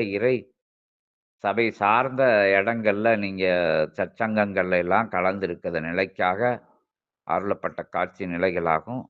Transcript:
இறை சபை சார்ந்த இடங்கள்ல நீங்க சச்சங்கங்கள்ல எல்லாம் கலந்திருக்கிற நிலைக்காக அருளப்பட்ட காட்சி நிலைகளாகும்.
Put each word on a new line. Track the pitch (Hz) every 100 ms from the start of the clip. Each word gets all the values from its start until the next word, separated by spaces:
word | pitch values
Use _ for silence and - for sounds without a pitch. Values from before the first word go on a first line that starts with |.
| 104
இறை | 98 123 120 - _ _ _ _ _ _ _ _ _
சபை | 101 104 113
சார்ந்த | - 104 117 131 131 127 107 98 98
இடங்கள்ல | 104 117 107 101 113 110
நீங்க | 98 95 92 90 85 80 78
சச்சங்கங்கள்ல | - 92 - 110 107 101 95 92 90
எல்லாம் | 87 98 113
கலந்திருக்கிற | 92 92 95 90 85 90 82
நிலைக்காக | 80 87 95 - 92 98 123 117 _ _ _ _ _ _ -
அருளப்பட்ட | 90 101 - 87 78 -
காட்சி | 87 90 - 92
நிலைகளாகும். | 85 92 87 82 78 - 127